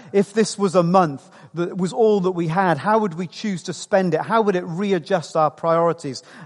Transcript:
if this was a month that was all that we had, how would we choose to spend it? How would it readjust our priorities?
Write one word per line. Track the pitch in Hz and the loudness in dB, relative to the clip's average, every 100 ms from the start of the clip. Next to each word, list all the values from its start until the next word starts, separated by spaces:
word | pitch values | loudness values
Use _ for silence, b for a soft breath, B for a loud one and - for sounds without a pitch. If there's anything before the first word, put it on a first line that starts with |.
| B | B
if | 196 - | 0 0
this | - - - | 0 -2 0
was | 196 170 | 0 2
a | |
month | 170 190 170 135 - B B 156 | 4 4 4 0 -14 B B -6
that | 175 190 | -6 -4
was | 175 | -4
all | - 220 208 | 2 2 4
that | 180 | 0
we | 180 175 | -2 -2
had, | 165 185 156 | 0 2 0
how | 156 220 | 0 0
would | 214 160 | 0 -4
we | 185 | -10
choose | - 220 180 | -8 -6 -6
to | - | -8
spend | 165 - 196 185 | -12 -2 0 2
it? | 156 | 0
How | 160 226 | 0 0
would | 208 180 | 2 0
it | |
readjust | 180 165 202 190 143 190 143 165 | -4 -4 0 -2 0 -4 -2 0
our | 156 | 0
priorities? | - 165 165 170 160 143 123 B B | 0 0 2 2 0 -6 -12 B B